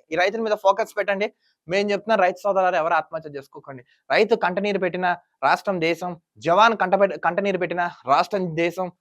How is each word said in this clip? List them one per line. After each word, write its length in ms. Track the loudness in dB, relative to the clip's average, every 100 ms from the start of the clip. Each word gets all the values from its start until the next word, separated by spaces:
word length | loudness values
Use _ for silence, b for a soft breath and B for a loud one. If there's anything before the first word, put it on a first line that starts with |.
| -6
ఈ 40 | 0
రైతుల 240 | 0 0
మీద 160 | -2 2
ఫోకస్ 280 | 2 2 0 -4
పెట్టండి. 300 | -2 -2 -4 _ _ _ -4
మేము 180 | -2 0
చెప్తున్నా, 260 | -2 0 2
రైతు 140 | 2 2
సోదరులారా, 340 | -2 2 2 2
ఎవరు 160 | 0
ఆత్మహత్య 360 | 0 -2 -10 -12 -14
చేసుకోకండి. 440 | -14 -20 -18 -18 -20 _ 0
రైతు 240 | 2 2
కంటనీరు 460 | 2 0 -2 -2 -2
పెట్టిన 220 | -2 -2 -2 -4 _ -2
రాష్ట్రం, 380 | 0 0 -2 -2
దేశం, 320 | -2 -2 -6 -12 _ _
జవాన్ 380 | 2 4 4 4
కంట 180 | 0
పె-, 240 | 2 2 0
కంటనీరు 340 | -2 -2 -2 -2
పెట్టిన 320 | -2 -4 -6 -4 0
రాష్ట్రం, 380 | 2 2 -2 -4 -2
దేశం, 360 | -2 -2 -10 -12